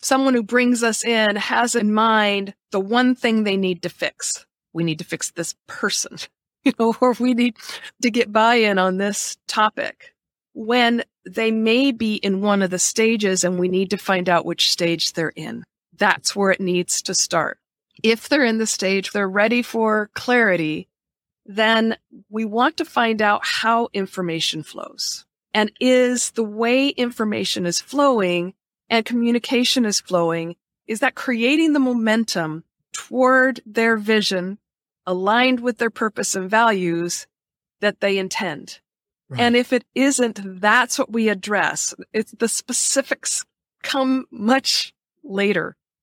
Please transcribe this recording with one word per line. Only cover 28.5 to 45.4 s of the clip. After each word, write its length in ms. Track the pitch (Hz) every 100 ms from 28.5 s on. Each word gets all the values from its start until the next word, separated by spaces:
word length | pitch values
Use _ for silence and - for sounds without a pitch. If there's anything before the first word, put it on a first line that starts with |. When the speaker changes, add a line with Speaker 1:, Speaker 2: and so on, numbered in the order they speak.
| - _ _ -
Speaker 1:
and 140 | 226
communication 800 | 226 240 233 240 - 247 247 262
is 160 | 220 196
flowing, 560 | - 180 170 165 165 175 _ _ -
is 100 | 220
that 160 | 269
creating 580 | - - 233 240 311 330
the 60 | 294
momentum 840 | 254 240 220 220 220 185 160 156 - _ _
toward 680 | - - 240 254 262 262 247
their 320 | 220 208 226 220
vision, 640 | 208 220 196 190 180 202 _ _ _ _ -
aligned 540 | 185 190 233 254 254
with 180 | 240 220
their 120 | 233
purpose 440 | - 220 - 202
and 160 | 196 185
values 800 | 220 233 196 180 170 175 - - _ _ _ _ _
that 200 | 208 -
they 180 | 202 196
intend? 640 | 190 - 185 143 - - _ _ _ _ -
Speaker 2:
Right. 120 | 135
Speaker 1:
And 160 | 240 240
if 160 | 247
it 120 | 254 -
isn't, 640 | - 269 262 240 196 196 185
that's 380 | 208 240 247 -
what 140 | 247
we 160 | 226 220
address. 640 | 196 208 202 156 151 - - -
It's 200 | 220 220
the 160 | - 226
specifics 960 | - - 247 - 269 262 - - - - _ _ _
come 440 | - 277 262 262 -
much 600 | 240 208 269 - - - _ _ _
later. 540 | 285 196